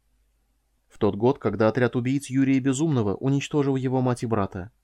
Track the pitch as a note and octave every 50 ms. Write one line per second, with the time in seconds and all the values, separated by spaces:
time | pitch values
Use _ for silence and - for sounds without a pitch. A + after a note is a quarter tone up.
0 | _ _ _ _ _ _ _ _ _ _ _ _ _ _ _ _ _ _ - -
1 | A2+ G#2 - G2+ A2 B2 C#3+ - - A2 G2 G2 A2+ A2 A2 C3 B2 A2+ - B2+
2 | A#2+ B2+ C3+ C#3+ C#3 - B2+ C3+ C3+ C3 C3+ C3+ B2+ C#3 C3 C3 D#3 E3 D3 B2
3 | G#2+ G2+ F#2+ - - C3+ C#3 C#3 C3+ - - D3+ C#3 C#3 C3+ C3 B2+ C3 B2+ C3
4 | B2+ B2+ A#2+ - - A#2 A2+ G#2+ F#2+ F#2 - G2 F2 A2 - _